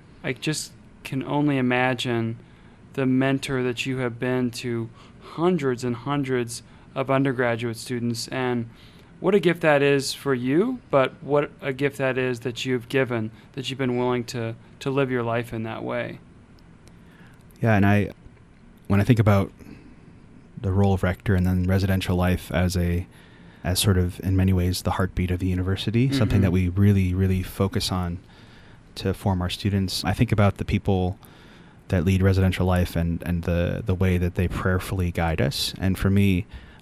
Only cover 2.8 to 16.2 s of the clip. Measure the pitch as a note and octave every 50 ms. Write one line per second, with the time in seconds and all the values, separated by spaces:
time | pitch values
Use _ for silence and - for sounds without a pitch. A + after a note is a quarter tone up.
2.8 | - - - - C3+ C3 B2+ C3 C3+ C3+ C3+ C3+ - - C#3 B2+ B2+ B2+ A#2+ A#2
3.8 | - C3+ B2+ C3 B2+ B2 A2+ A#2+ B2+ B2+ B2+ B2+ B2+ A#2+ A#2 - - B2 A#2+ A#2
4.8 | A2+ A2+ - - - - - - - - - - E3 F3+ F#3 E3+ C#3 C3+ B2 A#2
5.8 | B2+ B2 A#2 A#2 - C#3 C#3+ C#3+ C#3 C3 C3 B2 A#2+ A#2 A#2 - - - - -
6.8 | - - - C#3 C3+ B2 C3+ C3+ C#3 C#3 B2+ A#2+ B2+ A#2+ A#2 A2+ A#2+ A#2+ A2+ A#2
7.8 | - - B2+ A#2 A#2 A#2 A#2+ A#2 - - C3 C3 B2+ B2 B2 A#2+ A#2 A#2 - -
8.8 | - - - - - - - - - F3 G3 G3+ D3+ F3 E3 E3+ - D#3 D3 C#3+
9.8 | C#3 C#3+ C#3+ C#3 C3 - - - - C#3 C3+ B2 B2 B2+ C#3 D#3+ G#3 B3+ C4 B3
10.8 | - - - C#3 C3 C3 - - - C3+ C#3+ C#3+ D3 - - - - C#3+ C3+ B2+
11.8 | C#3+ C#3 C#3 - C#3 C3 B2+ B2+ B2+ B2+ B2 A#2 - C3 A#2 - - B2+ B2+ B2
12.8 | A#2 - - C3+ C3+ A#2 B2 A#2 A2 A2 - - - - - C#3+ B2+ - C3+ A#2+
13.8 | C3+ B2 B2 B2 B2 B2 B2 B2 A#2 - - B2 A2+ A2+ A2+ - - - - -
14.8 | - C#3 C3 C#3 C#3 B2+ B2+ B2 A#2 A#2 A#2 A#2+ A#2+ A#2 A#2 A2+ A2 A2+ A2+ A2+
15.8 | A#2 B2 B2 A#2+ A#2 - - -